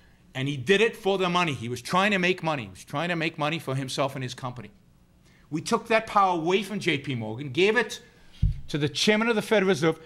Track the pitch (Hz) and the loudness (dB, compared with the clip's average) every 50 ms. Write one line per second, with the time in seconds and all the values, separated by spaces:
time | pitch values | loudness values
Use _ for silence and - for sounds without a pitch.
0 | _ _ _ _ _ _ - 131 135 143 147 139 113 127 196 196 220 233 226 - | _ _ _ _ _ _ -8 -6 -4 -4 -4 -4 0 2 4 4 4 2 0 -2
1 | - 190 196 185 185 180 175 180 175 160 139 - 113 120 123 120 - - - 180 | -2 -2 0 2 0 2 2 2 2 0 -2 -4 -6 -8 -8 -8 -6 0 2 2
2 | 190 214 208 190 180 180 185 180 165 160 156 135 110 95 92 - - - - 143 | 2 4 2 2 2 2 0 0 -2 -2 -2 -2 -6 -10 -14 -16 -14 -8 -6 -4
3 | 165 175 175 165 160 165 160 - 147 151 160 160 - - 131 135 139 135 - - | -4 -2 -2 -2 -4 -4 -4 -2 -2 -2 -2 -4 -4 -4 -4 -4 -4 -4 -4 -2
4 | 139 135 - 143 131 120 - - - 123 120 120 - - - _ _ _ _ _ | -2 -2 -2 -6 -8 -8 -10 -10 -10 -10 -10 -12 -16 -18 -20 _ _ _ _ _
5 | _ _ _ _ _ _ _ _ - _ 143 165 180 - 233 220 220 - 226 220 | _ _ _ _ _ _ _ _ -12 _ -8 -8 -2 0 0 0 2 2 2 2
6 | 220 - - 208 196 190 180 170 156 170 185 214 208 - 214 190 135 175 156 139 | 2 2 2 2 4 4 2 0 2 2 0 0 0 -4 -6 -4 -2 -2 -2 -2
7 | 135 143 135 117 110 110 110 120 147 143 120 160 185 208 220 240 233 226 - - | -2 -6 -6 -6 -6 -6 -8 -8 -10 -6 0 2 2 4 4 2 0 0 -4 -12
8 | - - _ _ - - - - - - - - - - - 151 147 143 - - | -16 -20 _ _ -20 -20 -4 0 0 0 0 -2 -6 -6 -2 -2 -2 -2 0 2
9 | - 214 214 214 226 240 233 214 202 - 226 208 190 185 190 131 156 160 160 - | 4 4 4 4 4 2 2 0 2 2 2 4 4 4 2 4 2 2 0 0
10 | - | -6